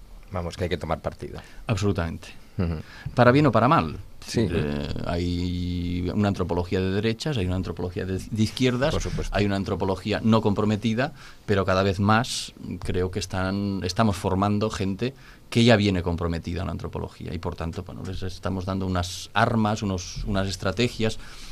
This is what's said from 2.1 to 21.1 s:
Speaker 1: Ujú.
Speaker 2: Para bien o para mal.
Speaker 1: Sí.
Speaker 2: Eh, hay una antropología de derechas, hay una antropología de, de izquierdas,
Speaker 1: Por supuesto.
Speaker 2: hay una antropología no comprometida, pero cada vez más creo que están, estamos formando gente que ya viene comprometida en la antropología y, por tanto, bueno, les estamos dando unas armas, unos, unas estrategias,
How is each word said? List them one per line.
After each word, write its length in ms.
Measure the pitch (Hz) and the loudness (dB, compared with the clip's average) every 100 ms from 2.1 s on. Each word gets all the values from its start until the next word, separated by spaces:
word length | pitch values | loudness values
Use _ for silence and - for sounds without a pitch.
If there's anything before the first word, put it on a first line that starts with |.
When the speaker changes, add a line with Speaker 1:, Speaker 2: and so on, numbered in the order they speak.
| 87 - - - - | -4 -12 -18 -10 -4
Speaker 1:
Ujú. 200 | 87 78 - - - | -2 -2 -8 -12 -4
Speaker 2:
Para 180 | - 120 | 4 6
bien 120 | 135 | 8
o 80 | 151 | 6
para 160 | 113 117 | 6 6
mal. 300 | 156 80 - - - - | 4 2 -4 -12 -14 -4
Speaker 1:
Sí. 200 | - 104 | 0 2
Speaker 2:
Eh, 380 | 85 76 73 73 78 78 | 2 0 -2 -2 -4 -2
hay 1040 | 87 90 87 90 90 90 90 87 90 90 | -2 0 0 -2 -2 -2 -2 -2 -2 -2
una 140 | 104 101 | 2 2
antropología 520 | 98 87 87 90 98 | 2 0 0 0 0
de 100 | 95 | 0
derechas, 460 | 98 110 110 156 131 | 0 0 0 -2 -2
hay 80 | 90 | 0
una 100 | 92 | 0
antropología 480 | 92 90 92 92 92 | -2 -4 -6 -4 -4
de, 120 | 95 | -4
de 240 | - 107 | -2 0
izquierdas, 500 | 107 - 127 123 139 | 0 2 2 2 0
Speaker 1:
Por 100 | 92 | 0
supuesto. 320 | 87 80 - 95 | -2 -2 -2 0
Speaker 2:
hay 80 | 104 | 2
una 100 | 98 | 0
antropología 640 | 98 95 95 95 107 98 | -2 -2 0 -2 -2 0
no 180 | 113 110 | 4 4
comprometida, 720 | 107 101 104 107 113 110 143 - - - - | 4 2 2 2 0 0 -2 -6 -16 -8 0
pero 180 | 98 | 2
cada 180 | 95 92 | 4 4
vez 180 | 98 95 | 4 4
más 520 | 101 107 117 - - - - 92 | 4 4 2 -4 -8 -10 -10 -8
creo 300 | - 90 92 | -2 0 0
que 80 | 98 | -2
están, 600 | 92 95 92 98 101 98 | -4 -2 -2 0 -2 -2
estamos 320 | 90 - 113 98 | -2 2 2 2
formando 540 | 98 92 101 104 107 | 0 2 2 2 0
gente 440 | - 98 95 120 - - - - | 0 -2 -2 -4 -6 -16 -20 -2
que 140 | 120 | 4
ya 120 | 117 110 | 6 6
viene 260 | 101 92 | 6 2
comprometida 580 | 85 82 85 82 82 87 | 0 -2 -2 -4 -4 -4
en 60 | 87 | -4
la 60 | |
antropología 600 | 85 87 - 82 - - | -6 -6 -6 -8 -10 -8
y, 40 | - | -6
por 180 | 87 - | -6 -6
tanto, 260 | 82 78 | -6 -6
bueno, 200 | 90 62 95 | -10 -10 -8
les 160 | 92 | -6
estamos 420 | 92 90 98 95 | -6 -6 -4 -4
dando 220 | 90 95 92 | -2 -2 0
unas 420 | 90 87 - - | 0 -2 -6 -2
armas, 480 | 101 117 113 107 107 | 2 4 4 2 2
unos, 420 | 104 92 - - | 0 -2 -4 -6
unas 240 | - 98 95 | -2 0 0
estrategias, 720 | 95 98 92 120 - 110 | -2 -2 0 0 0 -2